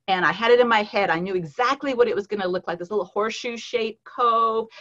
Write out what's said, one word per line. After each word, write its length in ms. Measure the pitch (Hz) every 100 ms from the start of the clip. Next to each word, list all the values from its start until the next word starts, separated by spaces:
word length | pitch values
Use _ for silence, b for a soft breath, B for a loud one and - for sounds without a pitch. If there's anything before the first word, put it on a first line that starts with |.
| -
And 180 | 185 156
I 60 |
had 200 | 185 226
it 80 | 240
in 80 | 240
my 160 | 214
head. 260 | 208 208 180
I 100 | 165
knew 160 | 185 185
exactly 580 | 160 - 240 277 277
what 140 | 233 240
it 80 | 202
was 120 | 202
gonna 200 | 208 185
look 200 | 185 -
like, 100 | 175
this 100 | 175
little 140 | 208 170
horseshoe-shaped 1000 | 202 220 - 247 226 - 233 220 -
cove 640 | - - 240 226 226 220 220 B